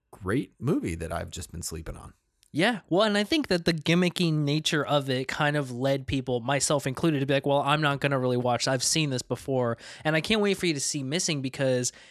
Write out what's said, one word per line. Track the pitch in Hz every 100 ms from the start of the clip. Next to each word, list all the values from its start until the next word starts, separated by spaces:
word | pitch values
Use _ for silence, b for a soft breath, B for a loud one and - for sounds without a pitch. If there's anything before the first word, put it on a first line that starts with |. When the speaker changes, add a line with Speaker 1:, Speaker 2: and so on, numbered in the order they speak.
| _
Speaker 1:
great | - 92 120 - -
movie | 123 262 151 85
that | 82
I've | 85 87
just | 87 -
been | 85
sleeping | - 80 80 -
on. | - - _ _ _
Speaker 2:
Yeah. | 135 208 214 -
Well, | 175
and | 214 202
I |
think | 208 320 269
that | 175
the | 170
gimmicky | 170 156 175 180 - 170
nature | 151 143 151 - 151 135
of | 143 135
it | 127 131
kind | - 147 147
of | 131
led | 120 135 139 135
people, | 135 131 123
myself | 117 143 - 147 135
included, | 127 170 143
to | 135
be |
like, | 139 143
"Well, | 139
I'm | 135 151
not | 151 139
gonna | 143 139
really | 127 123
watch. | 123 120 -
I've | 131
seen | - 160 151
this | 127
before." | - 120 - 131 120 117 B B
And | 156
I | 156
can't | 156 220
wait | 202 190
for | 180
you |
to | 143
see | - 151
Missing, | 131 160 180 147
because | 131 - 135 127 123 B B